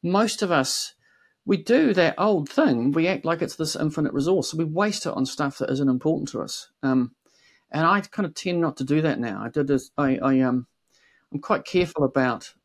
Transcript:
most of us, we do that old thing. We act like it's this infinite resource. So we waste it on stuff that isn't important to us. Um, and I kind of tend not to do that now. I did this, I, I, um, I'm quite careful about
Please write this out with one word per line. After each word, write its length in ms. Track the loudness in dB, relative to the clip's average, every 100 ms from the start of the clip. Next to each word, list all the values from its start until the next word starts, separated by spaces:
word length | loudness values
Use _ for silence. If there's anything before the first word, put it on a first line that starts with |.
most 400 | 2 2 2 0
of 80 | 0
us, 440 | 2 2 -2 -6 _ _ _ _ _
we 140 | -2 -2
do 360 | 2 4 4
that 220 | 4 2 2
old 300 | 0 2 0
thing. 420 | 2 2 4 2
We 160 | 2 2
act 180 | 0
like 180 | -2 -2
it's 120 | -4
this 220 | -4 -6 -2
infinite 360 | -4 -2 -2
resource. 380 | 0 0 0 0
So 60 | -4
we 80 |
waste 420 | -4 0 -2 -2 -6
it 80 |
on 100 | -4
stuff 340 | -4 -2 -6 -4
that 120 | -4
isn't 180 | 0 0
important 420 | 0 0 -2 -4
to 120 | -8
us. 260 | -8 -10 -14 _
Um, 320 | 0 0 0 _ _ _ _ _ _
and 160 | 0 2
I 140 | 2
kind 260 | 0 -4 -6
of 80 |
tend 260 | -4 -4 0
not 160 | 0 -2
to 60 |
do 160 | 0 2
that 180 | 2 -2
now. 200 | -4 -6
I 100 | -6
did 180 | -2 0
this, 220 | 0 0 -2
I, 220 | 0 2
I, 220 | 2 2
um, 260 | 2 0 -4 _ _ _ _ _ _
I'm 60 | -10
quite 260 | -2 -2
careful 380 | 0 0 0 0
about 500 | 0 2 0 -2 -8 _